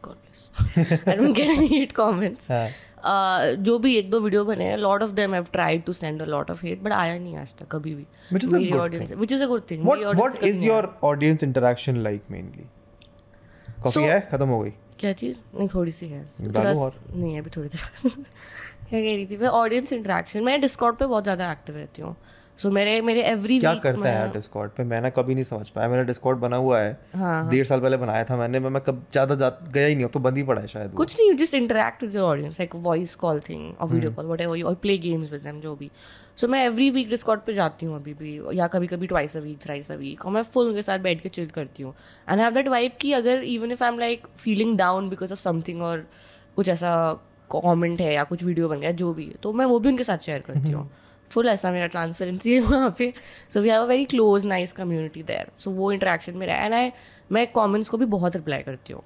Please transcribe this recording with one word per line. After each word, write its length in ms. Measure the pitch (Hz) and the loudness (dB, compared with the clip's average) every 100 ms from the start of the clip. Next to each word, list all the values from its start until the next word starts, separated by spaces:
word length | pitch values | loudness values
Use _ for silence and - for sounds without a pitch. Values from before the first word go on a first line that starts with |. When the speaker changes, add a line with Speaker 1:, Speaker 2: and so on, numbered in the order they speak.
| - | -18
Speaker 1:
God 80 | - | -18
bless। 520 | - - - - - - 165 | -20 -20 -14 -2 2 2 2
<laughs> 200 | 160 - | 2 2
I 100 | 185 | 4
don't 200 | 285 226 | 4 4
get 200 | 294 294 | 4 4
any 120 | 302 | 4
hate 260 | 285 277 - | 4 2 2
comments। 520 | 220 180 196 226 - | 2 2 -2 -4 -2
Speaker 2:
हाँ। 160 | 120 113 135 - - | -2 -2 -6 -20 -6
Speaker 1:
Uh, 560 | - 196 190 185 - 143 | 0 2 2 2 0 0
जो 240 | 196 233 | 2 4
भी 160 | 262 233 | 4 2
एक 140 | 190 | 2
दो 100 | 226 | 0
वीडियो 260 | 214 202 208 | 2 2 0
बने 180 | 196 | 0
हैं, 140 | 185 208 | -2 0
lot 220 | 202 202 | 2 2
of 80 | 220 | 0
them 220 | 196 202 | 0 0
have 160 | 185 170 185 | 0 -2 0
tried 300 | 165 165 165 | 0 0 -4
to 140 | 180 | -6
send 220 | 160 156 | -6 -6
a 60 | 156 | -4
lot 220 | 147 147 | -4 -4
of 80 | 170 | -8
hate, 240 | 170 185 | -8 -6
but 80 | 202 | -2
आया 280 | 208 170 175 | 0 0 -4
नहीं 160 | 175 156 | -8 -12
आज 200 | 139 - | -14 -16
तक 120 | - | -10
कभी 280 | 156 151 147 | -8 -8 -10
भी। 80 | |
Speaker 2:
Which 400 | 143 - - 185 | -14 -20 -2 0
is 60 | 262 | 4
a 40 | |
Speaker 1:
मेरी 180 | 349 196 | 2 4
Speaker 2:
good 100 | 175 | 2
Speaker 1:
audience 260 | 170 170 - | 0 -4 -8
Speaker 2:
thing। 160 | - | -6
Speaker 1:
which 140 | 214 269 | -2 0
is 100 | 269 | 0
a 40 | |
good 160 | 240 - | 0 -2
thing। 120 | 156 | 0
Speaker 2:
What, 160 | 175 240 | 2 2
Speaker 1:
मेरी 100 | 208 | 2
audience 160 | 190 | 2
Speaker 2:
what 100 | 254 | 2
Speaker 1:
से 60 | 247 | 2
कभी 120 | 190 | 0
Speaker 2:
is 80 | 190 | 2
Speaker 1:
नहीं 120 | 214 | 4
Speaker 2:
your 160 | 220 202 | 2 0
Speaker 1:
आया। 140 | - | 0
Speaker 2:
audience 440 | 147 143 151 160 | 0 4 4 4
interaction 500 | 143 127 123 120 - | 2 4 2 2 -2
like 380 | 123 107 104 - | 0 -2 -4 -8
mainly? 360 | 98 92 - - - _ - - - _ - - - - - | -14 -12 -16 -20 -20 _ -20 -20 -20 _ -20 -20 -20 -18 -6
कॉफी 160 | 131 151 | -2 2
Speaker 1:
So 60 | 147 | 4
Speaker 2:
है? 240 | 190 196 | 4 2
खत्म 160 | 135 135 | 0 2
हो 120 | 117 | 0
गई? 140 | 104 - - - | -2 -8 -20 -6
Speaker 1:
क्या 140 | 202 | -4
चीज़? 260 | 190 240 247 - - | -4 -6 -10 -14 -6
नहीं, 100 | 196 | -2
थोड़ी 240 | 185 170 | -2 -2
सी 160 | 160 165 | -6 -12
है। 220 | 147 147 - | -14 -16 -10
Speaker 2:
डालूं 180 | 107 107 | -2 0
Speaker 1:
थोड़ा 140 | 220 | 2
स-, 40 | 151 | 2
Speaker 2:
और? 180 | 135 - - 180 | 0 -4 -12 -6
Speaker 1:
नहीं, 240 | 170 151 | -4 -6
अभी 100 | 156 160 | -8 -10
थोड़ी 120 | 147 | -10
देर। 400 | 160 - - 262 | -10 -12 -4 -4
<laughs> 800 | 269 277 - - - - - - | -4 -18 -20 -20 -18 -18 -18 -6
क्या 100 | 226 | -4
कह 160 | 220 208 | -2 -2
रही 100 | 196 | -4
थी 120 | 202 | -2
मैं? 100 | 240 | 2
ऑडियंस 460 | 226 226 240 269 | 4 2 0 -2
इंटरेक्शन, 500 | 247 202 175 175 208 | -6 -2 -2 -2 -2
मैं 180 | 240 277 | 0 2
Discord 360 | 269 - 240 233 | 0 2 0 2
पे 80 | 269 | 0
बहुत 180 | 220 | 0
ज़्यादा 280 | 202 180 180 | 0 -2 -4
एक्टिव 240 | 147 - 151 | -6 -10 -14
रहती 260 | 147 - | -14 -12
हूँ। 140 | 156 170 - - _ - | -12 -14 -20 -20 _ -4
So 60 | 202 | 0
मेरे, 360 | 196 208 226 | 2 4 2
मेरे 340 | 226 226 226 220 | 2 2 2 0
every 240 | 202 262 | 2 4
Speaker 2:
क्या 100 | 160 | 4
Speaker 1:
week 140 | 170 | 2
Speaker 2:
करता 140 | 139 123 | 0 2
है 60 | |
Speaker 1:
मैं 120 | 127 110 | 0 0
Speaker 2:
यार 140 | 110 | 0
Discord 400 | 107 104 104 104 - | -4 -8 -8 -8 -4
पे? 60 | |
मैं 180 | 120 117 | -2 -2
ना 80 | 127 | 0
कभी 240 | 127 127 | 0 0
नहीं 100 | 131 | -2
समझ 260 | 127 107 104 | -2 -8 -8
पाया। 180 | - 117 | -2 0
मेरा 180 | 123 123 | 2 0
Discord 320 | 120 131 127 | 0 0 0
बना 180 | 120 123 | 0 0
हुआ 240 | 131 120 | 2 2
है, 200 | 104 123 - 185 | 2 -4 -10 -4
Speaker 1:
हाँ, 280 | 180 160 | -2 -2
हाँ। 80 | 127 | 2
Speaker 2:
डेढ़ 140 | 127 131 | 2 4
साल 140 | 131 | 2
पहले 180 | 131 131 | 2 2
बनाया 260 | 120 110 | 0 0
था 140 | 117 123 | 0 0
मैंने, 220 | 117 131 | 0 0
मैं, 100 | 131 | 0
मैं 120 | 135 | -2
कब 240 | 135 127 - | -2 -4 -2
ज़्यादा 240 | 143 135 143 | 0 2 2
जा-, 360 | 131 - 165 | 0 0 -4
गया 160 | 139 143 | 2 2
ही 80 | 147 | 2
नहीं, 100 | 120 | 0
अब 60 | |
तो 80 | 147 | 0
बंद 180 | 127 131 | 0 0
ही 60 | |
पड़ा 180 | 135 110 | 0 0
है 60 | 107 | -2
शायद 240 | 107 101 | -10 -8
वो। 60 | - | -2
Speaker 1:
कुछ 220 | 320 - | -2 4
नहीं, 120 | 427 | 6
you 100 | 277 | 6
just 140 | 320 277 | 2 0
interact 440 | 233 220 220 - | 2 2 0 -2
with 120 | 226 202 | -6 0
your 200 | 180 143 | 2 2
audience, 240 | 147 160 | -2 -6
like 220 | 175 170 | -8 -4
voice 340 | 175 165 175 - | 0 0 -2 -4
call 300 | 175 151 - | -2 -2 -4
thing 300 | 156 80 - | -12 -12 -8
or 180 | 160 165 | 0 0
video 100 | 160 | 0
Speaker 2:
हम्म। 100 | - | -6
Speaker 1:
call, 100 | 160 | -8
whatever 260 | 165 170 165 | -4 -4 -2
you, 100 | 165 | -2
or 100 | 180 208 | -2 0
play 180 | 196 | 0
games 300 | 170 165 151 | 0 -4 -4
with 100 | 147 | -10
them, 100 | 147 | -12
जो 220 | 147 156 143 | -12 -12 -12
भी। 160 | 143 - - - - - | -14 -18 -20 -20 -20 -4
So 120 | 240 | 0
मैं 200 | 269 247 | 2 2
every 260 | 226 269 262 | 4 2 2
week 180 | 220 | -2
Discord 320 | 226 - 214 220 | -4 0 -2 0
पे 80 | |
जाती 320 | 202 165 - 165 | 0 -2 -2 -8
हूँ 100 | 151 | -8
अभी 180 | 143 | -12
भी, 440 | 147 156 151 - 180 | -12 -12 -10 -4 0
या 100 | 170 | 0
कभी-कभी 400 | 180 175 175 185 | 0 -2 -4 -2
twice 300 | 180 147 156 | -2 -2 -6
a 40 | |
week, 260 | 151 147 160 | -10 -12 -10
thrice 240 | 143 143 | -10 -10
a 60 | 151 | -10
week, 240 | 139 147 | -10 -10
और 100 | 185 | -4
मैं 120 | 208 | -4
फुल 240 | 226 254 240 | 0 0 2
उनके 140 | 208 | 0
साथ 180 | 208 190 | -2 -2
बैठ 220 | 185 165 | -2 -2
के 80 | 185 | -4
चिल 180 | - 160 | -8 -8
करती 360 | 160 139 - | -8 -10 -10
हूँ। 100 | 131 - - - - | -14 -14 -20 -18 -2
And 100 | 196 | 2
I 80 | 233 | 2
have 140 | 240 | 2
that 160 | 277 254 | 2 0
vibe 180 | 247 - | 0 -2
कि 160 | 285 | 0
अगर 300 | 277 233 254 | 2 2 0
even 240 | 247 233 233 | -2 -4 -4
if 120 | 240 | -2
I'm, 160 | 240 233 | -2 0
like, 500 | 233 233 - - 226 | -4 -4 -10 -8 -2
feeling 300 | 202 220 208 | 0 2 4
down 320 | 180 190 196 | 2 2 -4
because 220 | 175 185 | -6 -8
of 80 | 196 | -4
something 420 | 185 165 165 170 | -2 -2 -4 -6
or 180 | 170 165 156 - - - - - | -6 -6 -10 -20 -20 -20 -8 -2
कुछ 140 | 185 | 0
ऐसा 440 | 170 175 170 165 156 - _ _ 147 | 2 2 2 0 -2 -10 _ _ 0
कमेंट 460 | 175 170 170 170 | 2 4 2 0
है 120 | 165 | 0
या 100 | 147 | 0
कुछ 200 | 147 175 | 0 -2
वीडियो 260 | 175 170 165 | -2 0 0
बन 100 | 147 | 0
गया, 120 | 160 | -2
जो 220 | 170 175 | -2 -2
भी, 220 | 160 151 - | -4 -10 -8
तो 100 | 202 | -4
मैं 120 | 220 262 | 0 4
वो 140 | 240 | 4
भी 100 | 233 | 4
उनके 140 | 254 | 2
साथ 140 | 247 175 | 0 -4
शेयर 220 | - 143 | -4 -8
करती 320 | - 139 147 | 0 2 2
हूँ। 100 | 147 | -2
Speaker 2:
हम्म। 100 | 143 - - - _ | -6 -16 -20 -20 _
Speaker 1:
फुल 160 | 233 240 | 2 4
ऐसा 240 | 202 185 | 2 2
मेरा 160 | 180 170 | 0 -2
ट्रांसपेरेंसी 640 | 175 165 165 185 185 226 | -2 -4 -4 -6 -2 4
है 60 | 254 | 4
वहाँ 360 | 220 269 262 170 | 6 4 2 0
पे। 160 | 247 - - - - | -4 -4 -20 -20 -4
So 60 | 208 | 2
we 100 | 214 | 4
have 220 | 220 240 | 4 4
a 20 | |
very 200 | 254 277 | 2 2
close, 380 | 254 214 202 202 | 4 6 6 4
nice 280 | 185 180 - | -2 -2 -6
community 460 | 180 165 156 160 160 | -4 -2 -4 -8 -8
there। 300 | - 50 _ | -6 -8 _
So 80 | 202 | -8
वो 240 | 185 196 | -2 0
इंटरेक्शन 460 | 202 190 170 - 180 | 0 0 0 -4 -8
मेरा 160 | 180 | -4
है। 160 | - 208 | -2 0
And 260 | 233 247 - | 0 0 -4
I, 40 | - - _ | -20 -20 _
मैं 160 | 208 233 | 0 2
कमेंट्स 420 | 240 214 208 214 | 2 2 2 0
को 80 | 226 | 0
भी 80 | 247 | 0
बहुत 300 | 202 175 175 | 2 0 -2
रिप्लाई 260 | 156 139 | -4 -6
करती 320 | 135 131 - | -6 -12 -14
हूँ। 80 | - | -16